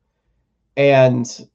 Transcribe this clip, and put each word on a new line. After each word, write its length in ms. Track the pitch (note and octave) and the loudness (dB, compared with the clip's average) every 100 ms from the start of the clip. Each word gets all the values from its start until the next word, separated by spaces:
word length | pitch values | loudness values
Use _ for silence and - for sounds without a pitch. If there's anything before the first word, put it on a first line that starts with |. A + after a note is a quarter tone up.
| _ _ _ _ _ _ _ - | _ _ _ _ _ _ _ -2
And 680 | C#3+ C3+ C3 B2 A#2 - - | 0 2 2 0 -8 -14 -20